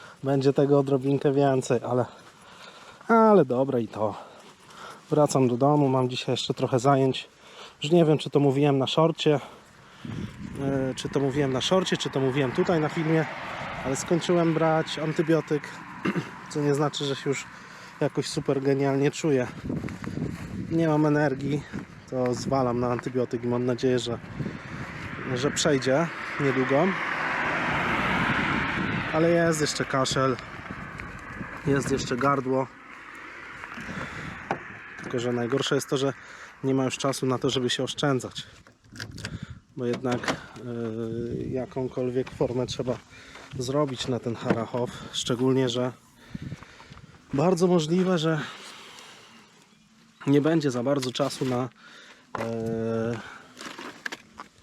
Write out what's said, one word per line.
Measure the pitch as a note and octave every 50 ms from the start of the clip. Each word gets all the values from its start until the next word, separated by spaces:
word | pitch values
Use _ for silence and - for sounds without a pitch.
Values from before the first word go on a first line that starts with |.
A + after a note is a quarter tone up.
| - - - - -
będzie | C3+ C#3 C#3 C3 C#3 C3
tego | - C#3+ C#3 C#3+ C#3+
odrobinkę | C#3 C3+ C#3 C3 B2+ C#3 C#3 C3+ - D3+
więcej, | C3+ C#3 C#3+ C#3 C3+ C3 C3 - C3 A#2 -
ale, | - B2 B2+ A#2 - - - - - - - - - - - - - - - - - - - - -
ale | A3+ A3+ A3 A3 G#3 F#3+ D3
dobra | B2+ B2 B2 C3+ C#3 B2+ A#2+
i | A2+ G2
to. | - G#2 G#2+ G#2 F#2+ - - - - - - - - - - - - - - - - - - -
Wracam | D#3 D3+ D3 C#3 - C#3 C3 A#2+
do | B2 A#2+
domu, | C#3 C#3+ D3+ D3 C#3+ C3+
mam | C3 C3 B2+ B2
dzisiaj | B2+ B2 - - B2+
jeszcze | - - - B2+
trochę | - C3 - C3+ B2
zajęć. | A2 C#3+ C#3 C3+ C3+ C3 B2 - - - - - - - - - - - - - -
Już | D3
nie | E3+ F3 E3
wiem, | D3+ D#3 C3+
czy | - C#3+
to | - C#3+
mówiłem | C#3+ C#3+ C3 C#3 D3 D3 C#3 C3+
na | C3 A#2+
shorcie, | - E3 D#3+ E3 D#3 - - D#3 D3 C3+ - - - - - - - - - - - - - - - - - - - - - - - C3+
e, | C#3 C#3 C#3 C3+ C3 C3 B2+
czy | - - C3+
to | - D3
mówiłem | C#3 C#3 B2+ D3 C#3+ C3+ B2+
na | B2+
shorcie, | - - F#3 F#3+ F#3 - F3+ -
czy | - C#3+
to | - C#3
mówiłem | C3+ C3 B2 D3 C3+ B2+
tutaj | - F3+ F3+ G3 F3+ D#3+
na | D3+ C#3+
filmie, | - E3+ D#3 D#3 D#3+ D#3+ D3+ - - - - - - - - - - - -
ale | C3 C3+
skończyłem | - - - F3+ E3 - - F3 F3 E3+ E3 D#3+
brać | D#3 E3 D#3+ D#3+ D#3+ D#3 - - -
antybiotyk, | D3+ D#3+ D3 - D#3+ D3+ E3 D#3 - - D3+ C#3+ - - - - - - - - - -
<clears throat> | - E3+ B2 - - - - -
co | - D3+
nie | D3 D3 C#3+
znaczy, | C#3 D3+ C#3+ - - D3
że | C#3 C#3
się | - - D3
już | C3+ - - - - - - - - - - - - -
jakoś | D#3 C#3 - D3+ C#3 -
super | - D#3+ - - C#3 C#3
genialnie | C3+ C#3 C#3 C3+ C#3 C#3 C3+ C#3 C#3 C#3+
czuję. | - - - D#3+ C#3 B2+ B2 A#2 - - - - - - - - - - - - - - - - - - - - - - - -
Nie | D#3+ E3 E3 D#3+
mam | D3+ D3+ D3+
energii, | D3+ D3 D3 D3+ C#3+ C3 C3+ C#3 C#3 D3 C#3+ - - - B2 - - - - - -
to | C3 B2+ B2+ B2 B2
zwalam | - - A#2+ C3 C3+ C3 B2 A#2 A#2+
na | B2 B2
antybiotyk | B2 A#2+ - C#3 B2 B2+ A#2+ - - A#2 A#2+
i | A#2+
mam | A#2+ B2 B2
nadzieję, | B2+ B2 A#2 - C3 B2+ B2
że, | A#2 A#2+ A#2 A2+ - - - - - - - - - - - - - - - - - - - - - B2+ C3
że | B2 C3 C#3+
przejdzie | - - - E3+ D3 C3 - C3 C3 D3 E3+ D#3+ - - - - - -
niedługo. | D3 C3+ B2 C3 B2+ B2+ C3+ C#3+ E3+ G3 F3+ - - - - - - - - - - - - - - - - - - - - - - - - - - - - - - - - - - - - - - - - E3 - - -
Ale | D#3 E3 E3+
jest | E3+ E3+ E3+ E3 D#3+ D3+
jeszcze | D3+ C#3 - - C3
kaszel, | - - C3+ C3 - - C#3+ C3 C3 B2 - - - - - - - - - - - - - - - - - - - - - - - - - - D3+
jest | C#3 C#3 - C3+
jeszcze | C3+ B2+ - - C3+ A#2+
gardło. | C3+ C#3 C#3+ C#3 B2 B2+ C3 C3 C3 - - - - - - - - - - - - - - - - - - - - - - - - - - - - - - - - - - - - - - - - - - - - - - - -
Tylko | - - B2
że | A#2 B2
najgorsze | A#2+ A#2+ A#2+ A2+ C3 C3 - - D3
jest | C3+ - -
to, | D#3 C3
że | C3+ C#3 C3+ - - - - - - - - - -
nie | C3+ C3+
ma | C3+ C3
już | B2+ - -
czasu | - C#3 B2+ - -
na | C3 B2+ A#2+
to, | - C3+
żeby | A#2 C3 B2 B2
się | - - C3
oszczędzać. | A#2+ - - - C#3+ C3+ B2+ - G2 - - - - - - - - - _ _ - - - - - - - - - - - - - - - - _ - C#3
Bo | B2+
jednak, | A#2+ A#2+ - C3 B2 B2 A#2+ - -
e, | - - - - - - B2+ B2 A#2+ A#2 A#2 A2+ A2 A2+ A#2 A2+ A2+ A#2 A#2+ A#2 B2 B2+ A#2+ A#2+
jakąkolwiek | C3 C3 B2 - - C3+ C3 B2 - C3+ B2+ B2 B2 C3 B2 -
formę | - - D#3 A#2+ A#2 B2+ B2
trzeba | A#2 - - B2+ B2+ A#2+ - - - - - - - - - - - - C3+
zrobić | B2+ B2 C3+ D3 D3+ C#3 C3 - - -
na | B2+ A2
ten | - B2+ A2+
Harachow. | - - B2+ G#2 A2+ A2+ - - B2 B2 - - - - -
Szczególnie, | - - - - B2+ A2+ B2+ C3 C3 C3 C3 B2
że | A#2 B2 B2 B2+ A#2+ - - _ _ - - - - - - - - - - - - - - - - - - - - - - - -
bardzo | C3+ D3+ F3+ F#3+ D#3+ F#3 F3+
możliwe, | F3+ F3 D3+ D3+ E3+ F#3 F#3 F#3 F#3 E3
że | D#3 E3 D#3+ D3+ B2 - - - - - - - - - - - - - - - - - - - - - _ - - _ _ _ _ _ _ _ _ - _ _ - C#3+
nie | C#3 D3
będzie | C#3 D#3 E3 E3 C#3+ C#3+
za | A#2+ B2 A#2+
bardzo | C3+ C#3+ C#3+ B2+ B2+
czasu | A2+ - C#3+ C3 - - -
na, | C3 B2+ A#2+ B2+ B2 - - - - - - - - - - - _ - -
e, | A2+ A2+ A2+ A2+ A2+ A2+ A2+ A2+ A2+ A2+ A2+ A2+ A2+ A2+ A#2 A2 - - - - - - - - - - - - - - - - - - - - - - - - - - _ -